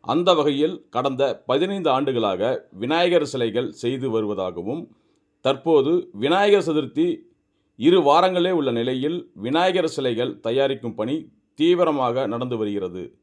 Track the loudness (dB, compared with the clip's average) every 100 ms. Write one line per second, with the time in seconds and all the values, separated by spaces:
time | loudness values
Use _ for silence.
0 | -2 0 4 4 2 2 -2 -2 _ -4
1 | -4 -2 -2 -2 -2 -2 0 -2 0 0
2 | 0 -2 -2 -2 -2 -4 _ -10 -4 0
3 | 2 2 0 -4 -2 -2 -6 -6 -6 -4
4 | -2 -2 -2 -4 -6 -6 -8 -10 -12 _
5 | _ _ _ _ -2 -2 4 4 4 0
6 | -2 -4 0 2 4 4 4 -2 -2 -2
7 | -2 -2 -10 _ _ _ _ 0 4 6
8 | 6 6 4 2 0 0 0 -2 -2 -2
9 | -4 -4 -10 -10 -4 0 2 0 -2 -2
10 | -2 -2 -4 -4 -4 0 0 -2 -8 -6
11 | -6 -6 -8 _ _ 0 2 4 2 2
12 | 0 -2 -4 -4 -4 -4 -4 -4 -6 -8
13 | -12 _